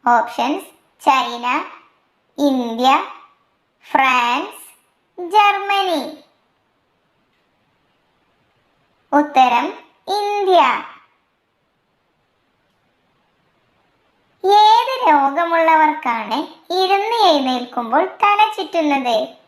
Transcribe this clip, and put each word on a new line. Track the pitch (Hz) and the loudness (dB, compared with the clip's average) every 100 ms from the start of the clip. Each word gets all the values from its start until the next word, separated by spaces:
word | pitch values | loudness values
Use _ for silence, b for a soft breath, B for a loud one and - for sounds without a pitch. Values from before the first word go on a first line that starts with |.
| 247 | 2
ഓപ്ഷൻസ്: | 240 220 - 254 339 - _ _ _ | 0 0 -6 -6 -6 -8 _ _ _
ചൈന, | - 262 240 240 240 277 - - _ _ _ _ _ - | 0 0 -2 -6 -4 -6 -6 -18 _ _ _ _ _ -2
ഇന്ത്യ, | 285 262 240 226 254 294 - - - _ _ _ _ _ - | -2 0 -4 0 2 2 -2 -14 -20 _ _ _ _ _ -4
ഫ്രാൻസ്, | 294 269 254 240 254 392 - - _ _ _ _ - | 0 0 0 0 -2 -6 -14 -20 _ _ _ _ -14
ജർമ്മനി. | 349 403 403 403 403 403 381 320 - 202 _ _ _ _ _ _ _ _ _ _ _ _ _ _ _ _ _ _ _ _ _ _ _ _ _ _ _ _ _ | -2 2 4 2 -2 -2 0 -4 -6 -14 _ _ _ _ _ _ _ _ _ _ _ _ _ _ _ _ _ _ _ _ _ _ _ _ _ _ _ _ _
ഉത്തരം: | 285 294 262 254 240 285 427 _ _ - 403 | -2 0 2 2 2 -4 -10 _ _ -8 -6
ഇന്ത്യ. | 403 415 381 349 262 202 - - _ _ _ _ _ _ _ _ _ _ _ _ _ _ _ _ _ _ _ _ _ _ _ _ _ _ _ _ _ _ _ _ _ _ | -4 -4 2 2 2 0 -8 -20 _ _ _ _ _ _ _ _ _ _ _ _ _ _ _ _ _ _ _ _ _ _ _ _ _ _ _ _ _ _ _ _ _ _
ഏത് | 381 403 427 453 480 523 - | 2 4 6 4 2 -2 2
രോഗമുള്ളവർക്കാണ് | 294 277 285 339 339 320 320 311 302 262 226 208 233 - - _ 359 | 2 2 -2 -2 0 2 4 2 0 -6 -6 -6 -8 -8 -14 _ -2
ഇരുന്ന് | 370 392 427 466 392 | 0 0 0 2 2
എഴുന്നേൽക്കുമ്പോൾ | 294 262 254 247 - 233 254 370 - | 2 0 -4 -6 -8 -2 0 0 0
തല | 403 415 440 427 | 0 2 0 -2
ചുറ്റുന്നത്? | 370 339 302 277 247 320 320 - | -6 -2 0 -2 0 -2 -4 -12